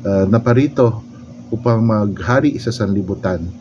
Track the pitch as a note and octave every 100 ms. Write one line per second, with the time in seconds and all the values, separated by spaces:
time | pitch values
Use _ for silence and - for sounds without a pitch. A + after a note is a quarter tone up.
0 | G2 G2 F#2+ A2+ A#2 A#2+ D3 - A#2+ A#2
1 | - - - - - A2+ A#2+ A2+ A2+ G#2+
2 | G2+ F2+ F#2 B2+ D3+ B2 A#2+ G#2 G2+ G2+
3 | F#2 G2 F#2 F2+ E2+ -